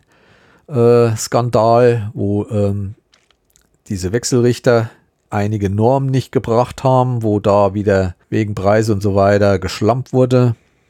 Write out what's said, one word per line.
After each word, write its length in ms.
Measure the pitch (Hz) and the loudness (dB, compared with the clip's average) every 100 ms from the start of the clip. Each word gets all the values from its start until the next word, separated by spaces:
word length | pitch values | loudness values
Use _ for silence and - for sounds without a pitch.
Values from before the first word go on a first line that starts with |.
| _ _ _ _ _ _ - | _ _ _ _ _ _ -8
äh, 440 | 135 117 120 117 110 | 0 4 4 2 0
Skandal, 960 | - 123 120 113 113 117 123 117 104 | -4 -2 0 0 2 4 4 0 -4
wo, 340 | - 101 104 101 | -6 -4 -4 -4
ähm, 460 | 104 101 101 98 110 _ _ _ _ _ _ _ _ - | -2 -2 -4 -8 -12 _ _ _ _ _ _ _ _ -10
diese 240 | 98 90 | -6 -4
Wechselrichter 800 | 113 - 127 120 117 - 117 113 - _ _ - | -4 -2 0 2 0 2 0 0 -10 _ _ -8
einige 400 | 104 101 110 101 | -4 -2 -2 -4
Normen 400 | 101 113 135 135 | 0 0 0 0
nicht 220 | 131 - | -2 -2
gebracht 520 | 127 117 117 123 - | -4 -2 -2 -2 -2
haben, 400 | 131 131 127 120 | 0 0 0 -2
wo 160 | 110 104 | -2 0
da 340 | 104 101 98 | 2 2 2
wieder 420 | 101 101 98 92 - - | 0 0 0 0 -6 -6
wegen 260 | 110 104 104 | -4 -4 -2
Preis 340 | 95 107 110 | 0 0 0
und 120 | 101 | -2
so 140 | 101 98 | 0 0
weiter 440 | 98 104 101 98 | 2 2 2 0
geschlampt 540 | 90 - 107 127 - | -4 -4 -2 -2 -2
wurde. 420 | 127 127 127 123 117 _ _ | 0 2 2 2 -2 _ _